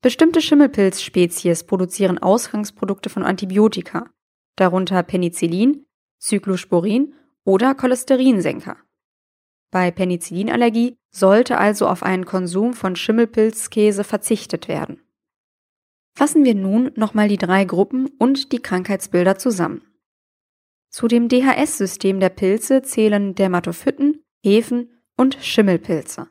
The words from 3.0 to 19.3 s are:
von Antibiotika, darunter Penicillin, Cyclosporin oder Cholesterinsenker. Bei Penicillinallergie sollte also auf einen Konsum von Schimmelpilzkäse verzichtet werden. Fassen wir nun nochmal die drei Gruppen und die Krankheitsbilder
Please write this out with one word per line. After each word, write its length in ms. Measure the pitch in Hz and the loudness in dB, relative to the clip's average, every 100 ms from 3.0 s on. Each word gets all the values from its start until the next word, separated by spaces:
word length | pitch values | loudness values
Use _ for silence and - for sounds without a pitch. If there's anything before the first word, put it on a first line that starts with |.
| - | -8
von 140 | - | -4
Antibiotika, 880 | 185 190 190 190 214 214 - - 240 _ _ _ _ - | -4 -4 -2 2 2 2 -8 -10 -10 _ _ _ _ 0
darunter 460 | 185 185 180 185 | 0 2 0 -2
Penicillin, 840 | 175 185 175 170 170 175 240 285 _ _ _ _ | 0 -2 -2 -2 -2 2 2 0 _ _ _ _
Cyclosporin 960 | - 208 202 185 - 175 190 226 285 _ _ _ - | -4 -4 -2 -4 0 0 2 0 -2 _ _ _ 0
oder 280 | 190 254 | 2 2
Cholesterinsenker. 1040 | 269 254 247 - 262 262 214 165 - - - _ _ _ _ _ _ _ _ _ | 0 0 -2 0 2 4 2 0 -4 -12 -18 _ _ _ _ _ _ _ _ _
Bei 180 | 190 180 | -2 -2
Penicillinallergie 1080 | 170 180 180 - 175 214 240 240 226 240 247 _ | -2 -4 -4 -6 -6 -4 0 0 2 -2 -4 _
sollte 480 | - 190 208 247 247 | 2 4 4 4 2
also 300 | 208 208 170 | 0 2 -2
auf 160 | 180 | 0
einen 220 | 185 185 180 | -2 -4 -4
Konsum 480 | 190 180 180 233 | -6 -4 -2 -4
von 220 | 240 190 180 | -4 -6 -4
Schimmelpilzkäse 1080 | - 220 233 233 220 220 - - 208 196 | -2 0 2 2 0 -2 -6 0 2 0
verzichtet 640 | 202 208 - 214 - 175 - | -4 -6 -2 -4 -4 -10 -6
werden. 340 | 151 156 - _ _ _ _ _ _ _ _ _ _ _ - | -8 -8 -12 _ _ _ _ _ _ _ _ _ _ _ -2
Fassen 300 | 294 320 269 | 2 4 4
wir 100 | 208 | 2
nun 360 | 190 214 254 - | 0 0 0 -2
nochmal 320 | 214 214 208 | -2 0 0
die 100 | 202 | 0
drei 280 | 180 190 190 | 0 0 2
Gruppen 420 | 175 254 254 262 _ | 0 0 -2 -6 _
und 340 | 240 277 - | 0 0 -2
die 100 | 233 | -6
Krankheitsbilder 760 | - 185 185 190 - 175 180 | -4 -6 -4 -6 -2 2 2